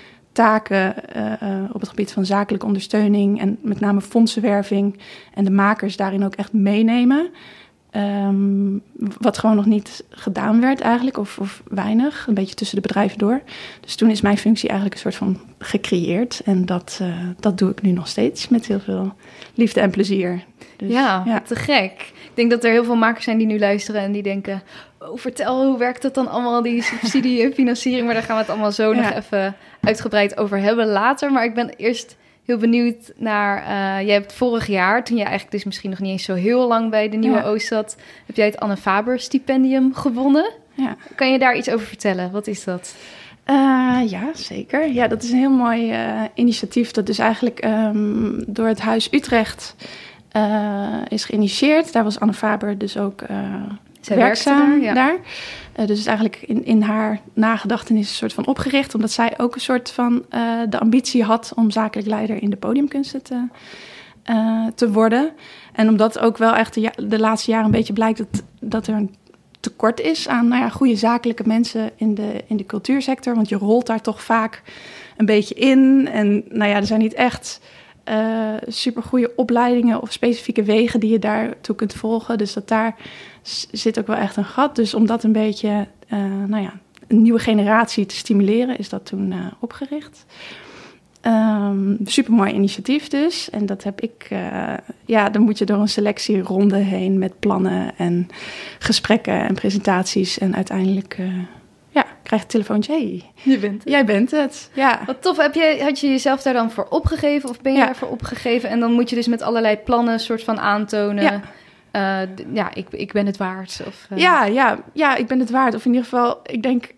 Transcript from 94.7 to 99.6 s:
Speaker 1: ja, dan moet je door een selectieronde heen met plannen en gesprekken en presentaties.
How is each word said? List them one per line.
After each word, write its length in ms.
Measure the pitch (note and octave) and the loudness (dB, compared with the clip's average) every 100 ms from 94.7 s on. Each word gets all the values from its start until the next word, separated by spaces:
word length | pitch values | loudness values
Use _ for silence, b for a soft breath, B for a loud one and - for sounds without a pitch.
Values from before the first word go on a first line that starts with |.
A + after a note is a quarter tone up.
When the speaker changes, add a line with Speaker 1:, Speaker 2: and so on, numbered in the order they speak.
| - - - - | -8 -12 -14 0
Speaker 1:
ja, 240 | A3+ G#3 | 2 2
dan 120 | G#3 | 4
moet 160 | G#3+ G#3 | 2 2
je 80 | G3+ | 0
door 120 | G3+ | 2
een 80 | G#3 | 0
selectieronde 880 | - G#3 G#3 - G3 F#3 F#3+ G3+ G3 | 0 -2 -2 -2 -2 0 2 4 4
heen 400 | G3 F#3 F#3 F#3+ | 0 0 0 0
met 220 | F#3+ - | 0 -2
plannen 580 | G3+ F#3+ F#3+ F#3 F#3 - | 0 2 0 -2 -4 -4
en 300 | F3 F3 F3+ B B B B B | 0 0 -2 B B B B B
gesprekken 680 | - - - A3 - - - | -2 -2 2 0 2 -2 0
en 60 | |
presentaties. 840 | F#3+ | 0